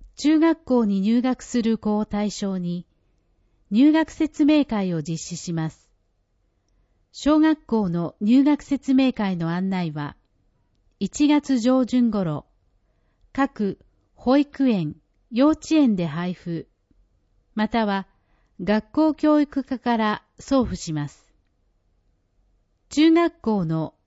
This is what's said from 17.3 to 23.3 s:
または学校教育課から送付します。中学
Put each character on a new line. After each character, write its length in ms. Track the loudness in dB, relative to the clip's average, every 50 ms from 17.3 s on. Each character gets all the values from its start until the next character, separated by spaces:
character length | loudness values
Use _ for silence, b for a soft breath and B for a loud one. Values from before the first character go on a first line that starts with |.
| _ _ _ _ _
ま 140 | -6 -4 -2
た 160 | -2 -2 -2
は 200 | -2 -4 -6 -6 _ _ _ _ _ _ _ _ _ _ -10
学 300 | -4 -2 -2 -2 -2 _
校 220 | -2 0 0 0 0
教 260 | 0 2 2 2 2
育 240 | 2 0 -4 -8 -6
課 160 | -6 -10 -6
か 180 | _ -2 -2
ら 260 | 0 -2 -2 -4 -6 _ _ _ _
送 260 | -6 -2 0 0 0
付 100 | -2 -6
し 160 | -10 -8 -8
ま 160 | -6 -6 -6
す。 180 | -8 -12 _ _ _ _ _ _ _ _ _ _ _ _ _ _ _ _ _ _ _ _ _ _ _ _ _ _ _ _ _ _ _ _ _ _ _
中 220 | 0 2 4 4
学 280 | 4 4 2 0